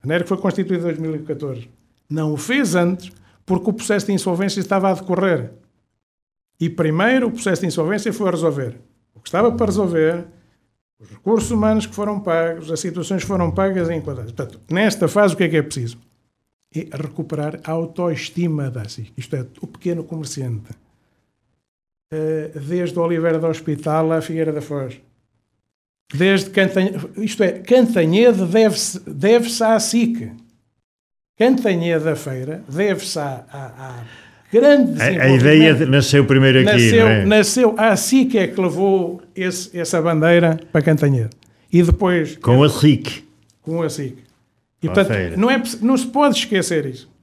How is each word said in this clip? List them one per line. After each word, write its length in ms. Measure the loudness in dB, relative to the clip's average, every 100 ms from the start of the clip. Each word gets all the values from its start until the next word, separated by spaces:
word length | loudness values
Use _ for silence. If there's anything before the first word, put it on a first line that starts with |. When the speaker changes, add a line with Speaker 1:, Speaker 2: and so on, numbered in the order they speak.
Speaker 1:
a 60 | -2
nerc 200 | -4 -2
foi 80 | -2
constituída 440 | -2 -4 -4 -4
em 20 | -4
dois 120 | -6
mil 160 | -6
e 60 | -8
catorze, 480 | -8 -10 -8 -12 -16 _ _ _ _
não 220 | -4 -4
o 60 | -4
fez 360 | -4 -2 0
antes 380 | 0 0 -2 -10 -20 _ _ -4
porque 240 | -2 -2
o 40 |
processo 320 | -6 -2 -2 0
de 80 |
insolvência 480 | -2 -2 -2 -2 -4
estava 280 | -2 0 0
a 40 |
decorrer. 580 | -2 0 0 2 0 -4 -14 _ _ _ _ _ _ _ _ _ _
E 120 | -6
primeiro 580 | -2 -2 0 0 2 0
o 40 |
processo 300 | -4 -4 -2
de 60 | -4
insolvência 460 | -4 -4 -4 -4
foi 160 | -4 -2
a 20 |
resolver 460 | 0 -2 -2 -8 -10 _ _ _
o 60 | _
que 80 | -6
estava 240 | 0 0
para 140 | 0 -2
resolver, 580 | 0 -2 0 0 -2 -10 _ _ _ _ _ _ _
os 80 | -20
recursos 420 | -10 -2 -2 0
humanos 340 | -2 0 0 -4
que 80 |
foram 240 | -8 -6 -6
pagos, 500 | -2 -2 -2 -6 -8
as 80 | -8
situações 440 | -6 -8 -6 -6
que 40 | -4
foram 240 | -2 -2
pagas 380 | 0 -2 -2 -4
e 40 | -4
enquadradas. 360 | -8 -12 -12
Portanto, 300 | -10 -12 -12 _
nesta 360 | 0 0 0 -2
fase 240 | 2 2
o 40 | 2
que 60 |
é 60 | 0
que 80 | 0
é 40 |
preciso? 360 | -2 -6 -10 -12 _ _ _ _ _ _ _
É 140 | -12 -10 -10
recuperar 640 | -10 -10 -8 -6 -8 -10 -8
a 60 |
autoestima 1000 | -6 -6 -6 -4 -4 -8 -4 -2 -2 -4
da 120 | -8
asic, 280 | -12 -12 -16 -14
isto 180 | -10 -8
é, 100 | -10 -14
o 80 | -18
pequeno 380 | -10 -8 -6 -8
comerciante. 640 | -12 -10 -10 -8 -8 -12 -20 _ _ _ _ _ _ _ _ _ _ _ _ _
Eh, 380 | -6 -4 -4 -6 -12
desde 420 | -6 -4 -4 -2
o 40 |
Oliveira 360 | -2 0 0 0
do 80 | -2
Hospital 640 | -4 -6 -6 -2 0 0
à 100 | -2
Figueira 300 | -4 -4 -4
da 100 | -4
Foz. 380 | -8 -8 -8 -12 _ _ _ _ _ _ _ _ _ _ _
Desde 360 | 0 2 2 0
Cantanhe-, 440 | 0 2 2 -2 -4 -10 -6
isto 240 | -8 0
é, 100 | -2 -2
Cantanhede 840 | 2 4 4 2 2 4 4 4 2
deve-se, 540 | 4 2 2 -6 -8 -14
deve-se 540 | -2 2 2 2 -2
à 160 | 2 2
sic. 500 | 0 0 0 -2 -10 -16 _ _ _ _ _ _ _ _ _ _
Cantanhede 640 | 2 2 2 0 0 0
da 120 | 0 -4
Feira 480 | -6 -8 -8 -12 -10
deve-se 500 | -4 -2 -2 -6 -8
à, 280 | -8 -10 -14
à, 80 | -16
à 440 | -16 -16 -16 -16 -16 -20 -20 _ _
grande 500 | 4 6 6 4 2
Speaker 2:
A, 40 | 0
a 40 |
Speaker 1:
desenvolvimento. 300 | 4 4 6
Speaker 2:
ideia 340 | 8 8 8
de, 120 | 4 4
nasceu 400 | 2 4 4 6
primeiro 340 | 6 6 6
aqui, 120 | 6 6
Speaker 1:
Nasceu, 220 | 6 6 6
Speaker 2:
não 60 |
é? 140 | 4 4
Speaker 1:
nasceu, 500 | 4 4 2 2 4
a 180 | 2 2
sic 400 | 2 2 4 2
é 100 | 0
que 120 | 0
levou 640 | -2 0 0 0 -2 -8 -14 -8
esse, 420 | -6 -6 -10 -8
essa 240 | -4 -2
bandeira 580 | 0 2 4 6 4 0 -2
para 100 | 0
Cantanhede. 480 | 2 2 2 2 -2 -8 _ _ _
E 100 | 2
depois 540 | 4 2 2 0 -2 -4
Speaker 2:
Com 240 | 2 6
a 80 | 6
sic. 540 | 6 4 4 -2 -12 -18 _ _ _
Speaker 1:
Com 200 | -10 -6
a 80 | -6
sic. 280 | -6 -10 -12 _ _ _ _ _ _
E, 40 | -2
Speaker 2:
Com 40 |
a 40 | 0
Speaker 1:
portanto, 200 | 2 0
Speaker 2:
feira. 220 | -2 0
Speaker 1:
não 120 | 2
é 80 | 0
possi-, 240 | -2 -4
não 120 | 0 0
se 100 | 0
pode 300 | 0 2 0
esquecer 460 | -2 -2 0 -4 -4
isso. 240 | -12 -20 _